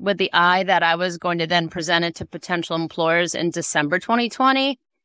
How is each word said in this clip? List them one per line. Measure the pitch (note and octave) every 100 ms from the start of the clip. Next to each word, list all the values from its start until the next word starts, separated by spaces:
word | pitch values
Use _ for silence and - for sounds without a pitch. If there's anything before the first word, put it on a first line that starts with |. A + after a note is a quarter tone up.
with | G3 F#3
the | F#3+
eye | E3+ F3 F#3
that | F#3 F3
I | E3+
was | E3+ F3+ E3+
going | F3+ E3+
to | E3
then | F3 D#3+
present | F3+ D#3+ E3+
it | E3+
to | -
potential | F#3+ E3 - F3 - E3
employers | D#3+ - E3 E3+ E3+
in | - E3+
December | E3+ E3+ D#3+ D3 F3+
twenty | - A#3 A#3
twenty | - C4 C4+ C4+ C4 _ _